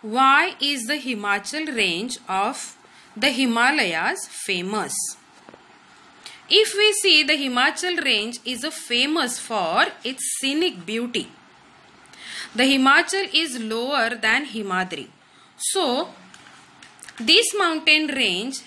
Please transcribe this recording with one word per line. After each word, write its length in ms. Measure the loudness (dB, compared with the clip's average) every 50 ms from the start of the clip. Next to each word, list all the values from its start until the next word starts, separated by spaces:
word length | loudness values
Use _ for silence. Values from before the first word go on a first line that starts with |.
why 540 | -10 -4 0 4 6 6 6 6 4 2 -2 -4
is 260 | -4 -4 -2 -2 -2
the 80 | -4 -4
Himachal 800 | -4 -2 -4 -4 -4 -2 0 -2 -2 -2 -4 -8 -6 -6 -4 -2
range 420 | 0 0 0 0 -2 -4 -6 -8 -10 -8 -4
of 480 | -2 0 0 -2 -2 -6 -10 -14 -16 -18 -20 -20 -20 -20 -20 -18 -8
the 140 | -2 0 0
Himalayas 960 | 2 2 2 2 4 4 4 4 4 4 2 0 0 0 0 -2 -2 -4 -6 -10
famous? 680 | -10 -10 -6 -4 -4 -2 -2 -2 -2 -2 -2 -4 -4 -4 -6 -6 -8 -12 -18 -20 -20 -20 -20 -20 -20 -20 -20 -20 -20 -20 -20 -20 -20 -20 -20 -20 -20 -20 -20 -20 -20 -14 -4 2
If 260 | 4 4 4 4 2
we 180 | 4 4 4 4 4 4
see, 200 | 6 6 6 4
the 100 | 2 0
Himachal 720 | 0 0 0 0 2 2 2 0 0 -4 -4 -2 -2 0
range 340 | 0 0 0 0 -4 -6 -8 -8
is 180 | -8 -8 -6 -6
a 60 | -8
famous 680 | -8 -8 -6 -2 0 0 0 2 0 0 0 -2 -2 -6
for 480 | -6 -4 -4 -2 -2 0 2 2 2 0 0 -6 -10
its 340 | -8 -8 -6 -4 -4 -4 -2
scenic 460 | -2 -2 0 0 0 -2 -2 -4 -8
beauty. 420 | -6 -4 -4 -4 -4 -4 -6 -6 -8 -12 -20 -20 -20 -20 -20 -20 -20 -20 -20 -20 -20 -20 -20 -20 -20 -20 -20 -18 -16 -14 -14 -14 -10 -4
The 80 | -2 0
Himachal 680 | 2 2 2 4 4 4 4 4 2 -2 -4 -4 -2 -2
is 240 | -2 -2 -2 -6 -6
lower 560 | -6 -6 -6 -6 -4 -4 -2 -2 -2 -2 -2
than 320 | -2 0 2 2 2 0
Himadri. 640 | -2 -6 -8 -6 -4 -2 -2 -2 -4 -6 -12 -12 -14 -18 _ _ _ _ _ -20 _ _
So, 540 | -6 -4 -2 0 0 0 0 0 -2 -4 -6 -8 -18 -20 -20 -20 -20 -20 -20 -20 -20 -20 -20 -20 -20 -20 -20 -20 -20 -20 -18 -14 -6
this 340 | 2 4 6 6 6 4 2 2
mountain 480 | 0 0 0 0 2 4 4 4 4 2
range 520 | 0 0 0 0 0 0 -2 -4 -6 -8 -12